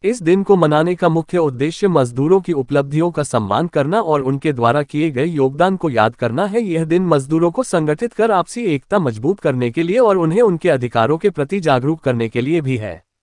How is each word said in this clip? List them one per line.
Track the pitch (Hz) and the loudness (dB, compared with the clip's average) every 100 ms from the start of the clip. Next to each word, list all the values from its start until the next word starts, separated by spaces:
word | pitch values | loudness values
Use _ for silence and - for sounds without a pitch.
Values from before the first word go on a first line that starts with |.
इस | 190 240 | -2 -2
दिन | 160 190 | 2 2
को | 196 196 | 4 4
मनाने | 156 151 170 | 4 2 0
का | 180 175 | 0 0
मुख्य | 160 160 180 | 0 0 -2
उद्देश्य | 156 123 147 - 202 | -2 -2 -4 -2 0
मजदूरों | 160 123 120 147 190 | 2 0 0 2 2
की | 180 | 2
उपलब्धियों | 156 127 143 139 151 175 | -4 0 -2 0 0 0
का | 160 | -2
सम्मान | 143 117 101 107 170 | -2 -2 0 0 0
करना | 156 143 202 | 0 0 0
और | 180 151 | 0 0
उनके | 127 139 160 | 0 -2 -2
द्वारा | 127 117 143 | 0 2 2
किए | 143 147 160 | -2 -2 -2
गए | 123 | -2
योगदान | 160 160 135 143 180 190 | -2 0 0 2 0 2
को | 165 | -2
याद | 113 110 - | 2 0 0
करना | 120 123 202 | -4 -2 -2
है। | 220 | -2
यह | 214 160 | -2 -2
दिन | 160 170 185 | 0 0 2
मजदूरों | 147 135 160 170 | 0 0 0 0
को | 170 | -2
संगठित | 262 180 151 151 233 | -2 -2 0 -2 -4
कर | - 226 | -2 0
आपसी | 190 165 240 | 0 -2 -4
एकता | 226 143 _ 202 | -4 -4 _ -2
मजबूत | 147 107 131 196 | -2 -2 -4 -2
करने | 160 127 120 | -2 -2 -2
के | 117 | -2
लिए | 165 220 | -2 2
और | 233 196 | 2 2
उन्हें | 165 185 | 2 2
उनके | 233 165 180 | 2 2 0
अधिकारों | 139 120 117 113 160 | 0 0 0 0 2
के | 208 | 0
प्रति | 175 139 196 | -2 -4 -2
जागरूक | 156 131 135 160 | 0 0 0 -2
करने | 135 120 113 | -2 -2 -2
के | 120 | -2
लिए | 127 170 | -2 -2
भी | 135 127 | -2 -4
है। | 107 85 _ _ | -6 -12 _ _